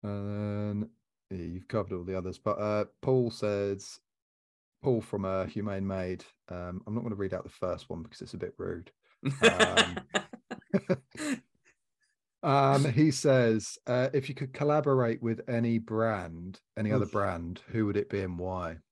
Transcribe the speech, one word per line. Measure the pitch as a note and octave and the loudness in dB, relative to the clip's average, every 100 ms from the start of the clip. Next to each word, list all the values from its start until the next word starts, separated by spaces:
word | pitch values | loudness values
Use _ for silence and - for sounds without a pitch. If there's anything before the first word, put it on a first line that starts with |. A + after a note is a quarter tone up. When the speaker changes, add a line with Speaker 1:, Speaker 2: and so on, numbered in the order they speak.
Speaker 1:
and | G#2 G2+ G2+ G#2 G#2 G#2 G#2 G#2 | -6 -6 -4 -4 -4 -2 -2 -2
then, | G#2+ _ _ _ _ | -4 _ _ _ _
yeah, | F#2+ E2+ | -8 -6
you've | F2 - | -8 -4
covered | A2 G2 | -2 -2
all | F#2 F2 | -6 -4
the | F#2 | -4
others, | F#2 F2 | -4 -4
but, | - G2+ | -2 0
uh, | G#2 G#2+ G#2 _ | 0 0 -2 _
Paul | - C3 A#2 | 2 4 2
says, | - G#2+ G2+ G2+ G2+ - - _ _ _ _ _ _ _ _ | -2 -2 0 -2 -4 -8 -18 _ _ _ _ _ _ _ _
Paul | C#3 A#2 | 0 0
from, | - G2+ F#2+ | -2 -4 -2
uh, | F#2+ F#2+ | -2 -2
Humane | A2 G#2 G2 G2 | -4 -4 -4 -2
Made, | F#2+ F#2 F2+ - _ - | -4 -4 -6 -10 _ -14
um, | F2 F2+ F#2 - | -10 -8 -10 -6
I'm | A2 | -6
not | |
gonna | A#2 | -4
read | G2+ G2 F#2 | -4 -4 -4
out | |
the | - | -8
first | - F#2 E2+ - | -6 -4 -4 -6
one | F2 | -10
because | D#2 - | -10 -14
it's | F#2 | -14
a | F2+ | -10
bit | F#2 - | -10 -8
rude. | F2+ F2 F2 _ _ _ - C3+ | -8 -8 -10 _ _ _ -6 6
Um, | A3+ - G#3+ - - - - - - - _ - _ | 6 6 4 4 2 -2 -4 -6 -6 -20 _ -16 _
<laughs> | F#3+ - D#3 _ - D4+ C4+ _ _ _ _ _ _ _ _ _ _ | -2 0 -2 _ -8 -4 -4 _ _ _ _ _ _ _ _ _ _
um, | A#2+ C#3 C3+ C#3 C#3+ | 2 4 6 4 4
he | A#2+ D#3 | 6 4
says, | C3+ D3+ C3 A#2 A2 - - - | 6 6 6 6 4 0 -12 -2
uh, | B2 C3 | 0 2
"If | C#3+ C3+ | 0 -2
you | |
could | C3+ C3+ | -8 -8
collaborate | C3 D3 D3+ C#3+ C3 A#2+ A2+ | -2 2 4 4 4 4 0
with | A#2 A2+ - | -2 -2 -2
any | A#2 A#2+ A2+ | 0 2 2
brand, | A2+ A2 A2+ G#2 F2 E2 F2 F#2 _ - | 0 0 2 0 -4 -10 -12 -14 _ -4
any | G#2+ | 0
other | B2 G2+ | 2 2
Speaker 2:
Oof. | |
Speaker 1:
brand, | G#2 G2 F2 E2+ F2+ - | 0 0 -2 -6 -10 -8
who | G#2+ G#2 | -2 0
would | G2 | 0
it | - | -2
be | G2+ | -4
and | F#2+ F2 | -4 -4
why?" | F2+ F#2 E2+ E2 _ | -6 -6 -6 -10 _